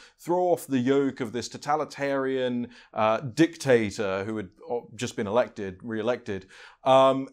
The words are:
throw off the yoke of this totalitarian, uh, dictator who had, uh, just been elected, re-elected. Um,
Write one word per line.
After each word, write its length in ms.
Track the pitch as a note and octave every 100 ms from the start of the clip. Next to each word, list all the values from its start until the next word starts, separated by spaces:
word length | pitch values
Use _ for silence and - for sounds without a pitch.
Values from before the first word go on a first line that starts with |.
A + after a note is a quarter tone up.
| - _
throw 260 | - F3+
off 220 | F3+ E3 -
the 120 | C3+
yoke 420 | B2 C#3 C#3 B2
of 120 | A#2+
this 160 | A#2 A2
totalitarian, 1200 | B2 A#2+ D3+ C#3+ - C#3 C#3 C3 C3 B2+ B2 A#2+ - -
uh, 260 | - A2 A2
dictator 1040 | C3+ A2 E3 E3 C3+ B2 G#2+ F#2+ G2+ F#2+
who 140 | G2+ A2
had, 100 | F#2+ _ -
uh, 100 | A#2+ -
just 220 | G#2+ A#2+ -
been 100 | G#2
elected, 520 | A2+ A2+ - G2 F#2
re-elected. 640 | A#2+ A2 G#2+ B2 - F#2+ - - - _
Um, 440 | - C3 C3+ C3+ C3+